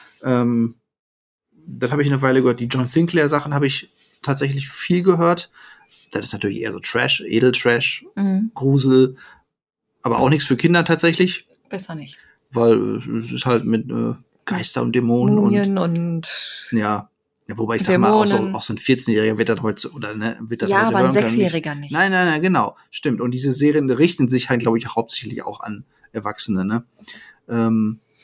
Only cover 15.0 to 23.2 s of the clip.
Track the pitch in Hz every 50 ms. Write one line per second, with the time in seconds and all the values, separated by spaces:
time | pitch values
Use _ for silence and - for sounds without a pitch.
15 | 120 117 120 123 123 202 208 208 202 202 202 202 202 196 196 190 175 170 170 170
16 | 170 175 170 165 160 - - - - - - - - - 120 113 104 107 107 101
17 | - - _ _ _ _ _ _ _ - - 113 113 107 113 - 185 - 185 180
18 | - 202 214 214 214 208 202 202 190 190 190 - - - 107 110 - - 131 123
19 | - 120 110 107 107 110 110 107 113 117 110 90 113 110 101 - - - - 139
20 | 107 104 107 107 107 113 - - 113 110 117 113 220 196 196 196 220 226 220 190
21 | 175 - - 202 220 226 226 233 196 180 160 160 147 156 143 143 143 143 - 165
22 | 190 196 190 185 180 175 156 156 170 185 180 139 107 101 - _ _ _ - -
23 | - 151 120 -